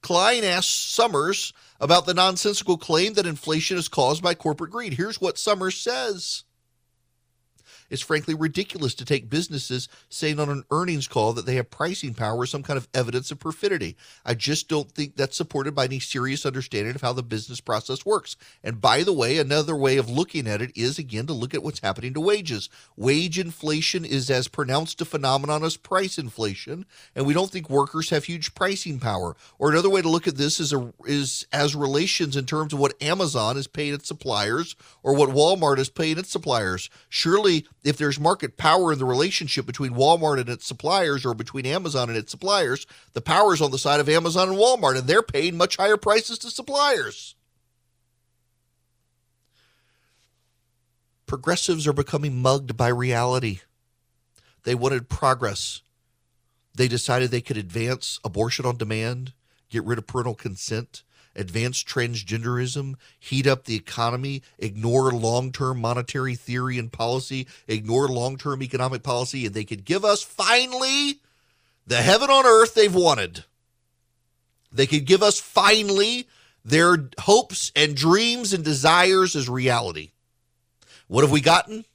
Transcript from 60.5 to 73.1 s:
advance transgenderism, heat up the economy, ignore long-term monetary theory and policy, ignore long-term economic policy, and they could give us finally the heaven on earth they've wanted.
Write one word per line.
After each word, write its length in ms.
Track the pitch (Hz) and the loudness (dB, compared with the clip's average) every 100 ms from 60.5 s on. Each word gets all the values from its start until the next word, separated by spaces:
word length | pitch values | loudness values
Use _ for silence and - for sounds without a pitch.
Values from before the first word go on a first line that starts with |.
| 92 - 110 127 - _ _ _ - | -10 -6 -6 -8 -18 _ _ _ -12
advance 460 | 92 87 123 131 | -6 -4 -4 -4
transgenderism, 1120 | - - 120 117 95 113 117 123 127 135 135 135 _ _ | -6 -2 -2 -4 -6 -4 -2 -2 -4 -6 -8 -12 _ _
heat 260 | - 135 | -4 2
up 200 | 139 131 | 4 2
the 100 | - | 0
economy, 680 | 110 - - 117 123 135 139 _ _ | -6 -6 -2 -2 -2 -6 -8 _ _
ignore 520 | 107 104 113 127 131 | -8 -4 2 4 4
long-term 720 | 120 113 120 131 127 131 127 | 2 0 0 -2 -4 -4 -2
monetary 560 | 113 120 120 139 131 120 | -2 -2 -4 -6 -6 -6
theory 420 | - 123 127 123 | -6 -4 -4 -4
and 140 | 117 | -8
policy, 560 | - 117 127 127 135 127 - - | -4 -2 -2 -4 -10 -10 -16 -6
ignore 400 | 110 107 123 139 | -6 2 2 2
long-term 560 | 123 123 135 147 135 | 0 -4 -4 -6 -6
economic 400 | 131 127 127 127 | -6 -4 -2 -4
policy, 420 | 139 120 127 135 | -4 -2 -2 -4
and 100 | 117 | -6
they 100 | 104 | -6
could 200 | 104 107 | -8 -10
give 200 | 95 185 | -4 0
us 180 | 208 202 | 2 2
finally 1000 | - - 190 240 254 254 262 277 285 285 _ _ _ _ _ _ - | 0 -2 2 4 2 -4 -2 0 -2 -4 _ _ _ _ _ _ -2
the 160 | 120 | 2
heaven 280 | 120 214 277 | 6 4 6
on 160 | 269 254 | 6 10
earth 280 | 226 226 | 8 8
they've 200 | 226 208 | 6 4
wanted. 500 | 180 170 | 6 4